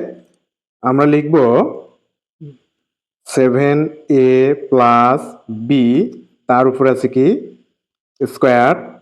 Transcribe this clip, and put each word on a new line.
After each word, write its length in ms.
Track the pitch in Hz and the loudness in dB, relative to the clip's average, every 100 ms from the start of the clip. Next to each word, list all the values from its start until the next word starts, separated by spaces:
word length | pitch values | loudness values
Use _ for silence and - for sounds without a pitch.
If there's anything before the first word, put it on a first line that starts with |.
| - - _ _ _ _ _ _ | -4 -16 _ _ _ _ _ _
আমরা 220 | 127 135 147 | -2 0 2
লিখব 220 | 151 147 160 117 135 269 - - _ _ _ _ _ 147 131 _ _ _ _ _ _ - | 0 0 0 2 2 0 -6 -20 _ _ _ _ _ -20 -20 _ _ _ _ _ _ -6
সেভেন 500 | 139 127 127 143 147 156 - - 135 127 | 0 0 0 0 -2 -4 -8 -2 2 2
এ 40 | 127 135 147 - | 2 0 -2 -2
প্লাস 500 | 131 120 120 123 139 143 - - 110 117 | 2 4 4 2 0 -6 -18 -14 -10 -2
বি, 160 | 143 120 139 233 - - _ - | 0 2 0 -2 -8 -20 _ -2
তার 160 | 123 131 | 0 0
উপরে 180 | 131 135 127 | 2 0 0
আছে 120 | 127 - | -2 0
কি 100 | 147 - - - _ _ _ _ _ - | 0 -2 -6 -20 _ _ _ _ _ -8
স্কয়ার 520 | 131 - 135 120 127 180 - - | -8 -2 0 2 2 -2 -8 -12